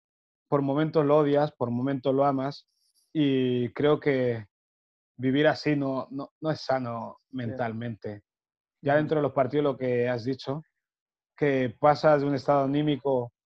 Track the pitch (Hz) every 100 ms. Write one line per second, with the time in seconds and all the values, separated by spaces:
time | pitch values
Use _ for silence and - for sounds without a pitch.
0 | _ _ _ _ - 143 139 143 160 160
1 | 143 151 143 143 147 - 120 120 135 139
2 | 139 135 139 135 135 - _ _ _ _
3 | _ 156 143 131 127 123 120 - 147 147
4 | 147 131 123 117 104 _ _ _ _ _
5 | _ - 131 139 151 - 151 147 135 131
6 | - 135 135 - 156 147 - 131 120 117
7 | 110 - _ 131 120 127 117 113 120 107
8 | 110 104 _ _ _ _ _ _ 139 151
9 | 147 156 139 139 123 147 143 123 127 123
10 | 120 123 120 131 135 156 - _ _ _
11 | _ _ _ - 147 135 127 - 147 143
12 | 156 147 143 135 - 143 135 143 151 139
13 | 143 127 120 _